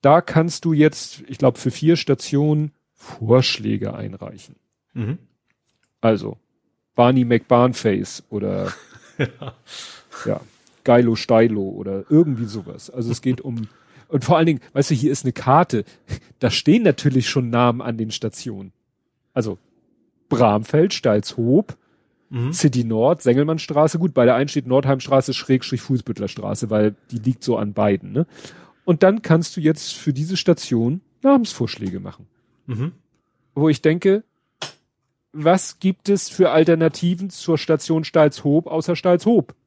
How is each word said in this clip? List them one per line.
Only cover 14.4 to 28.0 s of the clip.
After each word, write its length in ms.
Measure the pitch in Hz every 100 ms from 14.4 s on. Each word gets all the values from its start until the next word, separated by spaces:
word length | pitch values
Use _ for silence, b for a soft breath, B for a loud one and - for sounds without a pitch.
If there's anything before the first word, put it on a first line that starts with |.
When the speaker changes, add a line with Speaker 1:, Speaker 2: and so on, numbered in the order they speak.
| 165
Speaker 1:
Dingen, 140 | 151 b
weißt 180 | - 139
du, 20 |
hier 160 | 143 147
ist 140 | 139
eine 80 | 131
Karte, 520 | - - 143 175 113 - B B B B _
da 120 | 120
stehen 320 | - - 147
natürlich 440 | 202 139 151 131 123
schon 220 | - 123
Namen 320 | 117 123 120
an 160 | 123 113
den 140 | 110
Stationen. 600 | - 110 - - 98 98 _ _ _ _ _ _
Also 240 | - 110 - _ _ _ _ _ _ _
Bramfeld, 680 | 117 120 104 110 147 180
Stalzhoop, 840 | - 123 104 - - 117 143 214 - _ _ _ _ _
Speaker 2:
Mhm. 220 | 127 123
Speaker 1:
City 320 | 170 151 123
Nord, 380 | 113 110 123 170
Sengelmannstraße. 760 | 131 123 147 160 - 143 156 165
Gut, 140 | 180
bei 120 | 131 123
der 80 |
einen 140 | 123 143
steht 160 | 151 123
Nordheimstraße 680 | 127 135 135 131 135 131
Schrägstrich 480 | 127 - 131 - 127
Fußbüttlerstraße, 880 | - 127 - 110 101 - 101 104 113
weil 260 | 107 107 101 _
die 60 | 120
liegt 240 | 110 131
so 140 | - 113
an 160 | 104
beiden, 400 | 104 104 98